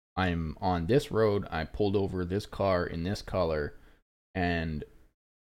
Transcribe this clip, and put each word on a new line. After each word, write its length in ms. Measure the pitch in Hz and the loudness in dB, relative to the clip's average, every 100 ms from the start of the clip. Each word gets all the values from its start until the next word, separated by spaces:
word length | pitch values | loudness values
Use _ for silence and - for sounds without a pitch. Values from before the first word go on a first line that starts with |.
| _ - | _ -2
I'm 400 | 92 85 80 76 | 0 0 -4 -2
on 260 | 95 87 82 | 0 0 4
this 240 | 139 139 | 2 2
road, 360 | 104 110 101 95 | 2 4 2 -2
I 140 | 85 | -4
pulled 320 | 76 - 104 101 | -4 0 2 2
over 280 | 98 92 | 0 -2
this 220 | 90 98 - | -2 -2 -4
car 400 | - 98 90 85 | -2 2 2 0
in 160 | 85 | -2
this 180 | 85 104 | -4 -4
color," 560 | - 98 85 78 73 - - - _ _ _ | -4 0 0 0 -2 -6 -20 -20 _ _ _
and, 500 | 95 87 85 82 76 - - - _ _ _ _ | -2 0 0 -2 -4 -8 -14 -20 _ _ _ _